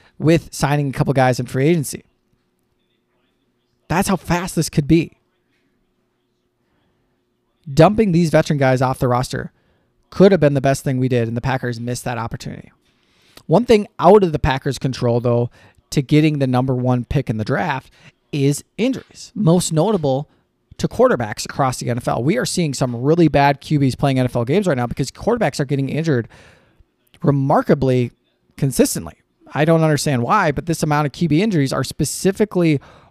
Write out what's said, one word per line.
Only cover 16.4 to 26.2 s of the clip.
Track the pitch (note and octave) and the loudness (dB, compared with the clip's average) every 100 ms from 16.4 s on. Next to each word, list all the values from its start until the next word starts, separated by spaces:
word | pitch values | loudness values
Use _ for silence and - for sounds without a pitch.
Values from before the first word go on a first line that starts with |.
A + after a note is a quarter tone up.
| C3 | 0
number | B2 C3+ B2+ | 0 0 -2
one | B2+ B2 A#2+ | 0 -2 -2
pick | D3+ C3 | -4 -2
in | A2 | -4
the | |
draft | G#2+ D3+ F#3 C3+ - _ - _ _ | -4 -4 -4 -6 -10 _ -20 _ _
is | D3+ C#3 C#3+ - - | -2 0 0 -6 -4
injuries, | B3 A#3 - - - - | -4 -4 -10 -20 -12 -2
most | F#3 F3 - | 2 2 2
notable | D#3+ F#3+ G3+ D3 C3 D3+ _ _ _ _ - | 0 0 0 -2 -4 -6 _ _ _ _ -6
to | D#3+ | -4
quarterbacks | - B3 E3 G#2+ G#2+ - | 2 2 0 -4 -10 -8
across | - C3 B2+ | -4 -2 -2
the | C3+ | -6
N | A#2+ | -6
F | D3 | -4
L. | C#3 | -2
We | B2+ A#3+ | -2 -2
are | F#3 | -2
seeing | - D#3+ | -2 -4
some | C3 B2+ A#2 | -2 -4 -2
really | C3+ E3+ D#3+ | 0 4 4
bad | C#3+ C#3 C#3 | 4 2 0
Q | - D3 | -2 0
Bs | C#3 A#2 | 0 0
playing | C#3 C3 | 0 0
N | B2 | 0
F | B2 | -2
L | A#2 | -2
games | F3+ F#3 | 0 0
right | B2+ | -2
now | A#2+ | -4
because | - C3+ | -6 -8
quarterbacks | - - A#3+ E3+ - | -6 -4 -2 -2 -2
are | C3+ | -4
getting | C#3 C3+ | -4 -4
injured | B2+ E3 B2 | -4 0 -2